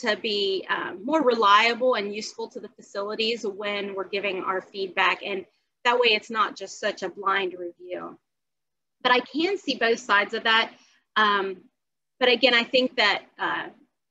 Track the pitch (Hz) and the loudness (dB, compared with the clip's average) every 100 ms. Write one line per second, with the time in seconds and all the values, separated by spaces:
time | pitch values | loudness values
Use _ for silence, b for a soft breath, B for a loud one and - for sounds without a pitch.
0 | 233 208 233 208 196 190 - 196 - 117 | -4 -2 -2 -2 -2 -2 -4 -6 -6 -8
1 | 220 320 247 233 208 208 226 226 254 233 | -2 0 2 4 6 6 6 2 0 0
2 | 202 208 208 - 220 - 202 - - 202 | -2 -6 -10 -12 -14 -14 -16 -18 -14 -8
3 | 202 214 220 233 214 185 208 202 202 190 | -6 -4 -2 -2 -6 -6 -6 -6 -6 -6
4 | 190 202 202 190 170 190 180 202 190 175 | -6 -4 -4 -4 -4 -4 -6 -8 -6 0
5 | 185 185 196 196 180 _ _ _ 240 247 | 0 0 -4 -8 -10 _ _ _ 2 4
6 | 240 214 - 226 202 - 190 - 214 196 | 4 2 0 -2 -2 -4 -14 -6 -4 -4
7 | 185 175 196 196 185 180 175 175 180 175 | -6 -6 -2 -2 -2 -6 -12 -12 -12 -12
8 | 170 170 _ _ _ _ _ _ _ _ | -12 -16 _ _ _ _ _ _ _ _
9 | 254 247 247 277 349 392 - 247 233 233 | 2 2 0 -2 -2 -2 -4 0 0 0
10 | - 202 202 220 220 226 220 b b b | 2 2 2 -2 2 2 2 b b b
11 | _ 208 214 202 196 185 - _ _ _ | _ 2 4 2 0 -6 -16 _ _ _
12 | _ - 247 240 254 240 233 262 254 - | _ 0 2 4 4 4 4 2 2 2
13 | 208 185 - - 180 160 156 - _ _ | 2 0 -4 -6 -4 -4 -8 -14 _ _
14 | _ | _